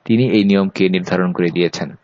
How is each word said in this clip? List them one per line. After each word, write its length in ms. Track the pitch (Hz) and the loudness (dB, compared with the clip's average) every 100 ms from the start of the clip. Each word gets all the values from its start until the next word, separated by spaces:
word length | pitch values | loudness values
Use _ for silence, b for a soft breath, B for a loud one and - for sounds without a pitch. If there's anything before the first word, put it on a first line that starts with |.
তিনি 240 | - 113 127 | -2 0 2
এই 160 | 104 | 2
নিয়মকে 440 | 101 98 98 - 95 | 4 2 0 0 0
নির্ধারণ 440 | 92 90 92 90 | 0 -2 -2 -2
করে 180 | 87 87 | -2 -2
দিয়েছেন। 420 | 82 85 - 78 - | 0 -2 -4 -12 -12